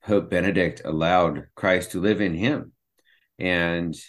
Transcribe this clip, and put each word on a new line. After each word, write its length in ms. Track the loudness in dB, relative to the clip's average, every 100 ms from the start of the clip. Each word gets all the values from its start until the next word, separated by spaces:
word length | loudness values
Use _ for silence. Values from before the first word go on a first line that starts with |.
Pope 260 | 2 0 2
Benedict 520 | -2 0 2 0 -2 -6
allowed 640 | -2 2 4 2 0 -10
Christ 380 | -4 2 2 0
to 80 | -2
live 220 | 0 0
in 120 | 0
him 380 | -2 -2 -2 -6 _ _ _ _ _ _ _
and 560 | -2 0 0 -2 -4 -8